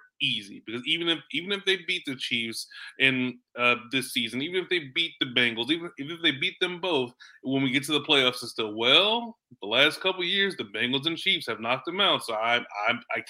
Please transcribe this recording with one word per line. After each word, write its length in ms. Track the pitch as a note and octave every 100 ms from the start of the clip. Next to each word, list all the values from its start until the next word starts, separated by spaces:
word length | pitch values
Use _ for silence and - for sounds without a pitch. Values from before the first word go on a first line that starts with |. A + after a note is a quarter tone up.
| - _
easy, 400 | C#3 A2 G2 - -
because 160 | A#2+ B2
even 220 | E3 E3+
if, 120 | D#3 -
even 200 | D3 F#3
if 100 | G3 F#3+
they 120 | F#3+ E3+
beat 160 | F3+ -
the 100 | B2+
Chiefs 520 | - A#2 A2+ A2 - - - -
in, 380 | C3+ B2+ B2+ A#2+ _ B2
uh, 180 | B2 A#2+ A#2
this 200 | C3+ C3
season, 300 | B2+ A2+ B2
even 200 | D#3+ F#3
if 80 | F3
they 100 | F3+ C#3
beat 180 | E3 E3 -
the 60 | C3+
Bengals, 460 | B2 A#2+ A2+ A#2+
even, 180 | E3+ E3+ -
even 200 | C#3 E3+
if 40 |
they 100 | E3
beat 240 | C3+ F3+ -
them 200 | F3+ F3
both, 320 | F#3 C#3+ A#2+ - - -
when 200 | B2+ C3+
we 80 | C3+
get 120 | C#3
to 100 | C#3+
the 80 | D3
playoffs, 420 | C#3 C#3+ B2+ -
it's 80 | A#2+
still, 240 | - G#2+ G#2+
"Well, 600 | A#2+ D3+ G#3 A#3 A#3 - _ -
the 60 | G2+
last 340 | A#2+ D3+ -
couple 200 | F#3 F#3
of 60 | F3
years, 300 | G3 G3 D3
the 80 | A2
Bengals 400 | G#2+ A#2+ C3+ D#3+
and 120 | D#3+
Chiefs 300 | F#3+ F3 B2
have 140 | G#2+
knocked 240 | A#2 C3 E3+
them 160 | F#3
out." 220 | F#3+ C#3
So 100 | -
I, 240 | A2 A2+ A#2+
I, 360 | - G2+ G#2+ A#2+ - A#2
I 60 | -